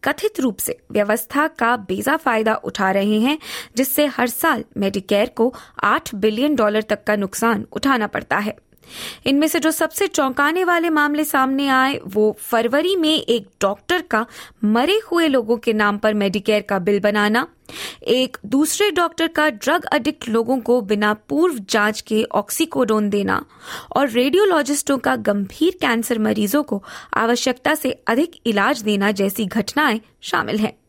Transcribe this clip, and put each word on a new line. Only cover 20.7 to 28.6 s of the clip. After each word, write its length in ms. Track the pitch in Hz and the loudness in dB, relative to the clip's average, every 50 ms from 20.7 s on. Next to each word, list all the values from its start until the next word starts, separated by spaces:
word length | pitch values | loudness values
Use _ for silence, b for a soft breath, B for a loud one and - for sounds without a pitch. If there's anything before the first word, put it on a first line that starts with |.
| 240 254 | 0 0
बिना 340 | 220 190 214 208 208 214 214 | 2 0 -2 0 0 0 -2
पूर्व 440 | 214 _ _ 277 285 330 359 311 240 196 - | -2 _ _ 0 2 2 2 0 -4 -8 -2
जांच 300 | - 220 208 214 214 - | 0 2 2 2 0 -4
के 220 | - - 220 214 220 | -6 -2 0 0 0
ऑक्सीकोडोन 840 | - - 208 208 - - - 320 320 - 277 254 214 220 214 208 208 | 0 0 -2 -2 -2 -2 -2 -2 -2 0 -2 0 2 2 0 2 0
देना 340 | 196 208 196 190 - - - B B B B B B B B B B | 0 0 0 0 -2 -2 -4 B B B B B B B B B B
और 120 | - 277 277 | 0 0 2
रेडियोलॉजिस्टों 880 | 214 240 247 277 269 370 427 392 359 311 285 233 294 285 - - 277 262 | 2 2 2 4 4 4 4 4 4 2 2 0 -2 -4 0 -2 -2 0
का 180 | - 269 262 | 0 -2 -2
गंभीर 640 | 240 208 220 202 202 202 196 - - 302 349 370 - | 0 0 -2 0 0 -2 -6 -2 0 0 0 0 0
कैंसर 380 | - - 220 226 233 - 247 220 | 0 0 0 0 0 -2 -2 0
मरीजों 440 | 214 214 214 214 208 202 196 294 294 | 0 0 0 0 0 2 2 0 0
को 220 | - 214 196 B B B B B B B | 0 -4 -8 B B B B B B B
आवश्यकता 600 | - 220 226 240 233 - 269 247 254 _ - 311 | 0 2 2 2 2 0 -2 -2 -2 _ -2 -2
से 280 | 302 - 262 - - _ | 0 -2 -4 -4 -4 _
अधिक 300 | - 226 240 330 339 - - _ | -2 0 0 0 0 -4 -6 _
इलाज 360 | 233 220 202 | 0 0 2